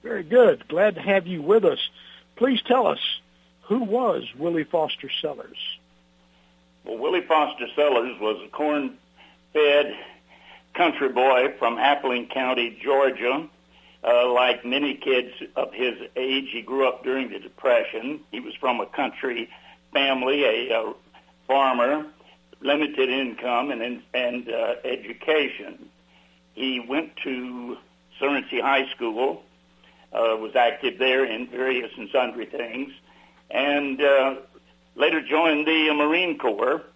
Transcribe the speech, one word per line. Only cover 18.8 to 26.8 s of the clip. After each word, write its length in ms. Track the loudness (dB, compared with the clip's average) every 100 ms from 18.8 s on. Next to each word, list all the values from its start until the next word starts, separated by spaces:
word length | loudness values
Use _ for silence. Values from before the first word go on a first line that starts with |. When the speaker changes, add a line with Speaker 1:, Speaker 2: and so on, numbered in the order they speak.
Speaker 2:
a 40 | -4
country 640 | -4 -6 -4 -8 -6 -10 -14 -20 -20 _
family, 520 | 0 0 0 0 2
a, 380 | 2 2 0 -2
a 120 | -2 -10 _ -20 _ _ 0
farmer, 580 | 4 4 4 2 0 -4 _ -20 _ _ -8
limited 480 | 0 0 0 0 0
income 640 | 0 -4 -4 -2 0 0
and, 100 | -4
and, 220 | -6 -8 -6
and, 360 | -4 -2 -4 -6
uh, 260 | -4 -2 -4
education. 1040 | -6 -8 -10 -10 0 0 0 -6 -14 -16 -20 _ _ _ _ _ _
He 260 | -8 -6
went 360 | -6